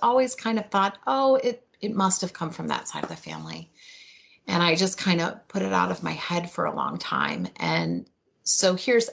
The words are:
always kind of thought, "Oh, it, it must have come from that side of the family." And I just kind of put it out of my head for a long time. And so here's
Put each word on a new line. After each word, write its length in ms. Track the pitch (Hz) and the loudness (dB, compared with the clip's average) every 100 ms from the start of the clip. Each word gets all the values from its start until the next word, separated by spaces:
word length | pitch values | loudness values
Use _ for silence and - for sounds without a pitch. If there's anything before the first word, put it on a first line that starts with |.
always 320 | 233 254 254 | 2 4 2
kind 240 | - 226 220 | 0 -2 -2
of 120 | 208 | 0
thought, 280 | 196 196 - - | 0 0 -2 -2
"Oh, 300 | 269 269 262 | 2 4 4
it, 280 | 247 233 _ _ | 2 -4 _ _
it 140 | 208 | -4
must 260 | 208 190 185 | 0 2 2
have 120 | 180 | -2
come 180 | - 165 | -6 -8
from 160 | 165 160 | -6 -4
that 200 | - - | -4 -6
side 160 | 147 | -8
of 40 | - | -8
the 80 | - | -10
family." 540 | - 80 80 165 - _ - - - - _ _ - | -12 -12 -12 -14 -16 _ -20 -20 -20 -20 _ _ -2
And 140 | 170 | 2
I 120 | 175 | 4
just 240 | 165 190 - | 4 2 0
kind 220 | 190 170 | 2 2
of 260 | - - - | 2 -4 -8
put 140 | 196 | -4
it 100 | 190 | 0
out 180 | 185 185 | 2 2
of 120 | 175 | 0
my 100 | 165 | -4
head 380 | 156 - 175 175 | -6 -4 -4 -4
for 140 | - | -4
a 100 | 165 | -4
long 240 | - - 180 | -2 -4 -4
time. 500 | - 67 71 76 90 - | -4 -2 -2 -2 -6 -2
And 520 | 82 82 85 87 - _ _ _ | 0 0 0 -4 -6 _ _ _
so 320 | - - 190 | -2 2 2
here's 340 | 185 - 233 226 | 2 2 2 2